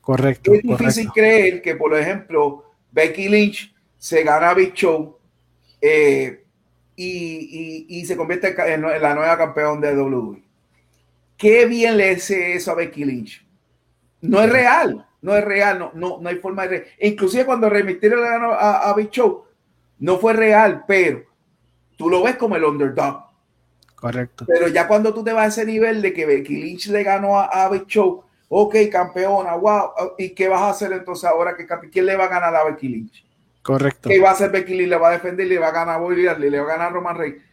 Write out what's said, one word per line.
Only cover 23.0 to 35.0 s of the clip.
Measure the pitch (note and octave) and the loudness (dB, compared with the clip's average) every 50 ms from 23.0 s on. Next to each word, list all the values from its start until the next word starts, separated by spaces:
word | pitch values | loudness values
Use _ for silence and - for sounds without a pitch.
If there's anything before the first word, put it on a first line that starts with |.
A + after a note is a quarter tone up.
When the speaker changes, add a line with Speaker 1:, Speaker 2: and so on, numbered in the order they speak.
| C#3+ C#3 C3+ - - _ _ _ _ _ _ _ _ _ _ _ _ _ _ | -4 -4 -6 -10 -16 _ _ _ _ _ _ _ _ _ _ _ _ _ _
Speaker 1:
Correcto. | _ - A#2+ A#2+ B2 B2 B2 _ - B2 | _ -10 -8 -6 -6 -8 -10 _ -16 -2
Speaker 2:
Pero | A#2+ E3+ E3+ F3 E3+ | 0 0 2 2 2
ya | D#3 F3 E3+ | 0 0 0
cuando | - G#3 G#3+ G#3+ A3 G#3+ | 2 2 2 2 0 -2
tú | A3+ A3 | -2 -4
te | A3+ A3+ | -2 0
vas | A3 A3 | 0 0
a | G#3+ G#3 A3 A3 | 0 0 -4 -6
ese | A3 | -4
nivel | A3 A3 A3 A3+ A3 A3 | 0 0 0 0 0 0
de | G3+ F#3+ F3+ | -2 -4 -4
que | E3+ D#3+ | -2 0
Becky | D3+ C#3+ C3+ C#3 C#3+ C#3+ | 0 0 0 0 -4 -8
Lynch | D3 D#3 D#3+ F3+ F3+ - G3+ | -8 -8 -10 -12 -12 -8 -4
le | G3+ G#3 G3+ | -4 -2 0
ganó | G3 G3 G3 G3+ G3 G3+ G3 | 0 0 0 0 0 0 0
a, | G3 | 0
a | - - F#3+ F#3+ F#3+ | 0 0 0 0 0
Big | G3 F#3+ F#3+ | 0 -4 -6
Show, | _ - A3 G3+ F#3 F3+ - _ _ _ _ _ _ | _ 0 2 2 2 0 -2 _ _ _ _ _ _
ok, | D#3+ F#3+ G#3 G#3 G#3 A3 G#3+ G#3 | 2 2 2 4 4 2 2 4
campeona, | G#3 F#3 F3+ F3+ - F#3 F#3 G3 G3+ G3 F#3 F3+ E3+ | 2 -2 -2 -2 -2 -4 -2 0 0 -2 -2 -2 -4
wow, | F3 F#3+ G#3+ G#3 G#3 F#3+ - - - F3+ F3+ - - | 0 2 2 2 2 0 -2 -4 -6 -8 -8 -6 -8
¿y | F#3+ F#3 | -10 -10
qué | - - F#3+ F#3+ | -4 -2 0 0
vas | F#3+ F3+ G3 | 2 0 0
a | G#3 | -2
hacer | G3 G3 G#3 F#3+ F#3 | -2 -4 -6 -6 -6
entonces | F#3 F3+ F3+ F3+ E3+ - | -8 -8 -10 -12 -6 -2
ahora | F3 D#3+ E3 F3 F3+ F3 | 0 0 0 0 -2 -4
que | - E3+ | -8 -10
campe-, | - F3 E3 E3+ D3+ | -10 -10 -12 -12 -6
quién | _ F#3+ F#3 | _ 0 0
le | F#3+ F#3+ | 2 2
va | F#3+ F#3+ | 0 0
a | F#3 | 0
ganar | F3+ F3+ F3 E3+ E3 | 0 0 -2 0 0
a | D#3+ D#3 | 2 0
Becky | D#3 D3 D#3 C#3 C3 | 0 -2 -4 -8 -8
Lynch? | A#2+ A2 A2 G#2+ _ - _ _ _ _ _ _ _ _ _ | -8 -8 -10 -14 _ -20 _ _ _ _ _ _ _ _ _
Speaker 1:
Correcto. | - C3 C3+ C3+ C#3 C3+ _ - B2 | -2 -2 0 0 -2 -2 _ -2 2
Speaker 2:
¿Qué | G3 F#3+ | 4 6
va | F#3+ F#3+ | 6 6
a | F#3+ | 4
hacer | F#3+ G3+ G3 | 2 0 -2
Becky | F#3+ F#3+ F#3 F#3 F#3 | -2 -4 -4 -4 -4
Lynch? | F#3 F3+ F3+ | -2 -2 0
¿Le | F3 | 0
va | E3 | 2